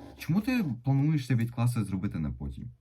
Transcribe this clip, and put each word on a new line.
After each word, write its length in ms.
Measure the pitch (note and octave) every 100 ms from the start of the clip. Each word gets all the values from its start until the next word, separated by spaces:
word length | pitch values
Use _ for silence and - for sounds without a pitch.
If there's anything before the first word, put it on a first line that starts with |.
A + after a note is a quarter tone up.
| - -
Чому 220 | - F3+
ти 240 | G#3+ B3+ E3 A#2
плануєш 420 | - C3+ D3 D3+ -
це 80 |
відкласти, 500 | A#2+ A#2 - A#2+ A#2
зробити 340 | F#2+ F#2+ G2+ E2
на 140 | D2+
потім? 380 | - C#2 - - -